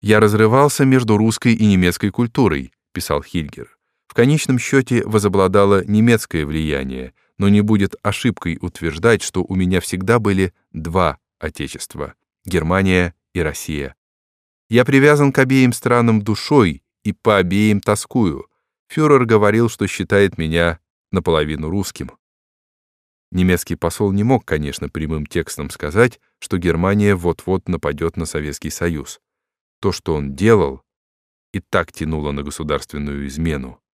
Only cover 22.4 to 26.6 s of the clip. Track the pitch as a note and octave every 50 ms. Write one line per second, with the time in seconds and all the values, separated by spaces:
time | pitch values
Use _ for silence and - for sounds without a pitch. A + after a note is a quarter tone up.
22.4 | _ _ _ _ _ _ _ _ _ _ _ _ _ _ _ _ _ _ - F2+
23.4 | F#2 F#2 F2+ E2+ - - E2+ - - E2+ - - G#2+ G2+ G2 G2+ G#2 A#2 C3+ A#2
24.4 | - - - D#2 D2+ C#2+ C#2 - D2+ C#2+ _ D#2+ D#2 D2 D#2+ D#2 D2+ - - F2
25.4 | D#2+ - - - D2 C#2 - - - D2+ D2+ G2+ A#2+ B2 A#2+ _ _ _ _ _
26.4 | - - - F2+